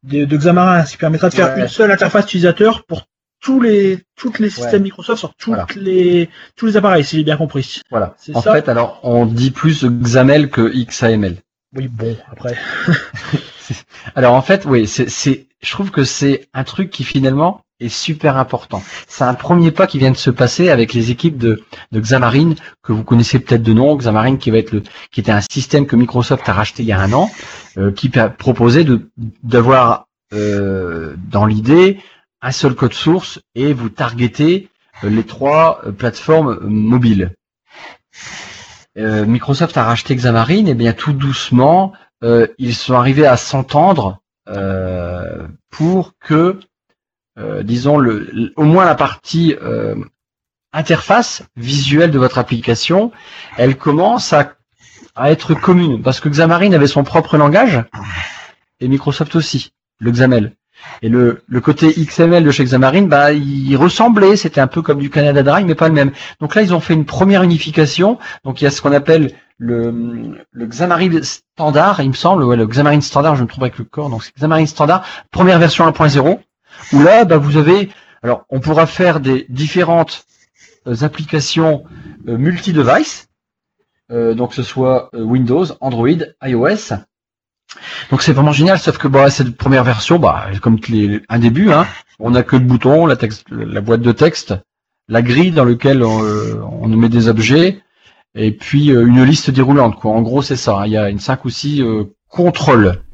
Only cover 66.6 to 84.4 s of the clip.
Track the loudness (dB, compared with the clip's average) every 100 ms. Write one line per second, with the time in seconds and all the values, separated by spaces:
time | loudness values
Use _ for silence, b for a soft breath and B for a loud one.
66.6 | 0 0 0 -2 0 0 2 4 2 0
67.6 | -2 0 0 2 0 -2 B B -12 -2
68.6 | -2 -2 0 0 2 2 2 b b _
69.6 | -6 -4 -4 -4 -8 -10 -12 -16 -20 -12
70.6 | -12 -6 -2 0 0 0 -4 -14 _ -6
71.6 | 0 2 2 0 -2 -2 0 2 2 2
72.6 | 0 0 2 2 0 0 0 0 -2 -4
73.6 | -8 -8 -14 -10 -8 -8 -12 -6 -2 0
74.6 | 0 0 0 0 B B B 2 4 6
75.6 | 4 2 0 2 2 2 0 -2 _ _
76.6 | B B B 4 6 6 6 2 4 2
77.6 | 4 2 0 B B B -4 -4 _ -6
78.6 | 0 2 0 2 0 0 -2 -2 -4 -6
79.6 | -2 -2 2 0 0 -6 _ _ _ b
80.6 | b b -8 -4 -4 -4 -6 -4 -2 0
81.6 | 0 0 B B B B -8 -2 -2 -2
82.6 | -2 0 2 2 0 -8 _ _ _ _
83.6 | _ _ _ _ _ -2 0 0